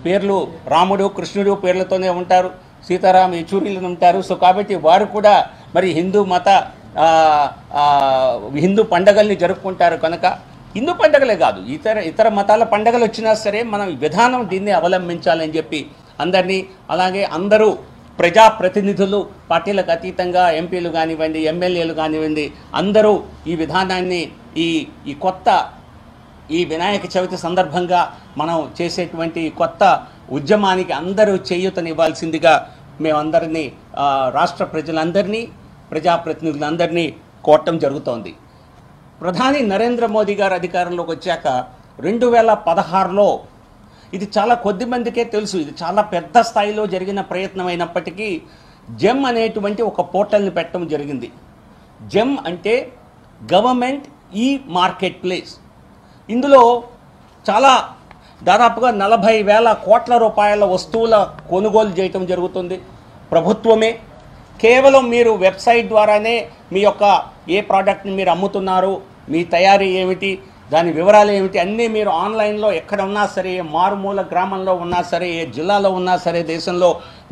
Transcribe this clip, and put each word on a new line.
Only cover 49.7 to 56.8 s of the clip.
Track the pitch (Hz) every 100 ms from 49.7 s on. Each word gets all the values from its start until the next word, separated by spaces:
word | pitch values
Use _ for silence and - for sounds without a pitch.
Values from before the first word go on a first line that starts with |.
| 208
ఒక | 220 -
పోర్టల్ని | - 185 208 208 196
పెట్టడం | 185 - 180 165
జరిగింది. | 151 147 135 117 - - - - - - - 107
జెమ్ | 190 247 277 165
అంటే | 175 202 240 - - - _ - - 110
గవర్నమెంట్ | 180 240 247 247 277 - - -
ఈ | 190 254 277 208
మార్కెట్ | 180 180 180 185 -
ప్లేస్. | 180 175 - - - - - - - - -
ఇందులో | 233 277 269 233 240